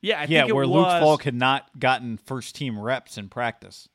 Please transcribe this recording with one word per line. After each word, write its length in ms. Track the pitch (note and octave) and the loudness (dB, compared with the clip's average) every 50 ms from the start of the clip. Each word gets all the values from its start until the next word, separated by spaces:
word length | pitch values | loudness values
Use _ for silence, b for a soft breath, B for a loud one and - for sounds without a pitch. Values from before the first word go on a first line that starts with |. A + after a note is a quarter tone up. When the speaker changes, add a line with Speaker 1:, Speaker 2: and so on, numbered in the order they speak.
Speaker 1:
Yeah, 180 | - G3 A3 D#3 | -2 -4 -4 -4
I 40 | D3 | -2
Speaker 2:
Yeah, 160 | D3 D#3+ D#3 | 0 2 2
Speaker 1:
think 80 | C#3 - | 4 4
it 40 | - | 2
Speaker 2:
where 140 | - C#3 C3+ | 0 0 2
Luke 180 | C3 - F3+ | 4 4 4
Speaker 1:
was. 160 | F#3 F3 E3+ | 4 4 4
Speaker 2:
Falk 220 | D#3+ D3+ D#3 C#3+ - | 4 4 4 4 0
had 100 | D3 B2 | -4 -4
not 460 | A#2+ B2+ C3 C3+ C#3 - _ _ C#3 | 0 0 0 0 0 -4 _ _ -2
gotten 380 | - B2+ C3+ A#2 B2 A#2+ A2+ G#2 | 0 0 0 0 -2 -8 -10 -10
first 360 | _ - C3 B2+ A2 - - | _ -10 -10 -10 -10 -12 -12
team 220 | - D3+ C3 A2+ G#2 | -8 -8 -8 -6 -6
reps 380 | G#2 A2+ C3 B2+ _ _ - - | -4 -4 -4 -6 _ _ -16 -16
in 100 | G2+ F#2+ | -16 -12
practice, 580 | - B2 A#2+ A#2 A2 _ - F#2 - - - _ | -8 -6 -4 -4 -6 _ -18 -20 -20 -20 -20 _